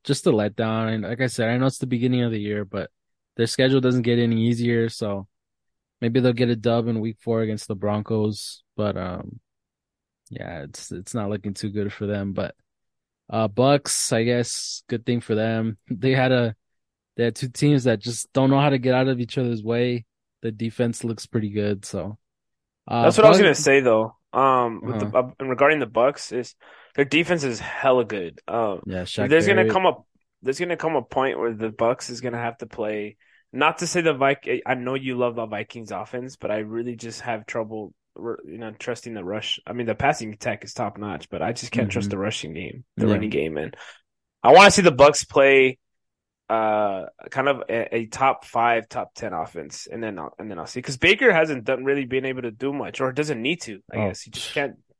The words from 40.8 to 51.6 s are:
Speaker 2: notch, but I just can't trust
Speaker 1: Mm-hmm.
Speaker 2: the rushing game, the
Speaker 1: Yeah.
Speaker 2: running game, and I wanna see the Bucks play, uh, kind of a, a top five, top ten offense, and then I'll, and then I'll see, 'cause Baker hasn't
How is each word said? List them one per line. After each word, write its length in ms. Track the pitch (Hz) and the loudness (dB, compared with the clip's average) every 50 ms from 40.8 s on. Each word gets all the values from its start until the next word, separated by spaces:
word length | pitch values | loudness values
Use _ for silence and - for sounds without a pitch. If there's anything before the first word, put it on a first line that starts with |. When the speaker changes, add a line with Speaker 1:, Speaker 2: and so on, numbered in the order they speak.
| 117 104 104 101 | -6 -6 -6 -8
Speaker 2:
notch, 320 | 104 104 87 73 - - | -8 -8 -8 -10 -10 -10
but 100 | 101 85 | -8 -6
I 120 | 82 107 123 | -4 -4 -4
just 200 | - - - - | -6 -8 -6 -2
can't 180 | 127 113 101 | -2 -2 0
trust 180 | - 98 101 101 | -2 -2 -4 -2
Speaker 1:
Mm-hmm. 20 | |
Speaker 2:
the 80 | 101 95 | -4 -4
rushing 340 | 98 107 110 - - 78 80 | -4 -4 -6 -6 -10 -10 -10
game, 320 | 85 92 - - 127 - _ _ 113 | -10 -10 -12 -12 -16 -20 _ _ 0
the 80 | 110 | 2
Speaker 1:
Yeah. 60 | 104 104 | 2 2
Speaker 2:
running 160 | 95 107 107 | 2 0 -2
game, 260 | - 71 76 80 78 | -2 -2 -2 -2 -4
and 180 | 73 80 - - - - - - _ _ _ _ _ _ _ _ _ - | -6 -6 -6 -10 -16 -20 -20 -20 _ _ _ _ _ _ _ _ _ 6
I 100 | - 147 | 10 12
wanna 180 | 185 202 196 | 12 12 12
see 120 | - 208 180 | 10 8 4
the 100 | 170 135 | 4 8
Bucks 320 | 123 139 147 147 - - | 8 8 8 8 4 -6
play, 540 | - - 147 139 135 139 135 131 127 127 _ _ _ _ _ _ _ _ _ _ _ _ _ _ - | -2 2 4 6 6 6 6 4 4 0 _ _ _ _ _ _ _ _ _ _ _ _ _ _ -4
uh, 580 | 113 113 110 110 107 107 104 101 98 92 - - _ _ - - - | -2 0 0 0 0 0 0 -2 -2 -6 -10 -12 _ _ -20 -10 -6
kind 160 | 135 135 143 | -2 0 0
of 160 | 135 123 - - | -2 -2 -4 -6
a, 240 | 110 117 110 - - | -4 -4 -4 -2 -4
a 100 | 117 113 | -6 -6
top 380 | 110 - - 135 135 120 - - | -6 -4 0 0 0 0 0 -8
five, 440 | - - 120 117 117 117 113 110 _ | -6 -2 0 2 2 2 0 -2 _
top 240 | - 123 92 - _ | -10 -10 -10 -10 _
ten 160 | - 113 101 92 | -12 -10 -8 -6
offense, 560 | 82 82 - - 85 73 73 - - - - | -6 -8 -8 -10 -14 -14 -12 -14 -18 -16 -14
and 100 | - 117 | -12 -10
then 160 | 113 107 101 | -8 -8 -8
I'll, 160 | 85 76 - - _ | -8 -12 -12 -12 _
and 100 | 101 107 | -14 -12
then 120 | 95 85 | -10 -12
I'll 60 | 78 - | -12 -10
see, 120 | - 135 | -10 -10
'cause 160 | 123 - 135 | -8 -8 -6
Baker 360 | - 160 175 214 214 269 240 185 | 2 4 4 4 6 4 4 6
hasn't 320 | 160 160 156 143 127 | 4 2 2 0 -6